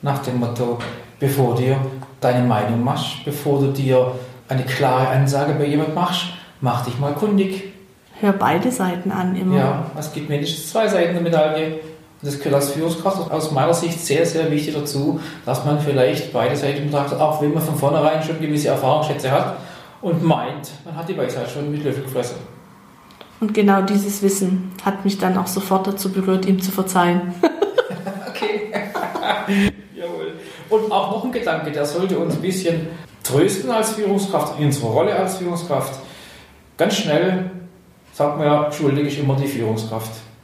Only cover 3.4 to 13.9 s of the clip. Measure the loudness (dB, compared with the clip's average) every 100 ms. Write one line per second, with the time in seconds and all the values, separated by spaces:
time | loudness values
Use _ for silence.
3.4 | 0 2 2 2 4 4 4 0 -10 -16
4.4 | -4 -2 -2 0 2 4 4 4 4 2
5.4 | 0 2 2 2 0 0 0 0 -4 -10
6.4 | -18 -4 -2 -2 -4 -2 -2 0 2 2
7.4 | 2 -2 -8 -16 -20 -20 _ -2 0 2
8.4 | 2 2 0 0 -2 -2 -4 -2 0 0
9.4 | 2 4 2 0 -4 -8 -8 -8 -4 -4
10.4 | -2 -6 -4 0 2 2 2 2 2 4
11.4 | 4 2 -2 -4 -10 -16 -20 -10 -8 -4
12.4 | 2 2 2 0 -2 0 -2 -2 -2 -2
13.4 | 0 2 4 2 0